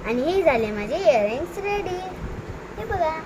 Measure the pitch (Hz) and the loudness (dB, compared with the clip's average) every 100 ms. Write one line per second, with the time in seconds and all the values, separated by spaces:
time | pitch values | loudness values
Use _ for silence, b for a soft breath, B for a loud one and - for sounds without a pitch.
0 | - 240 277 381 330 247 220 214 208 311 | -2 0 2 4 4 4 0 -2 -4 2
1 | 370 247 208 240 349 403 403 415 370 359 | 6 6 4 0 -4 -4 -2 -2 -2 -6
2 | 370 370 - - - - - - 359 403 | -6 -8 -8 -8 -10 -12 -12 -10 -4 0
3 | 320 320 | 0 0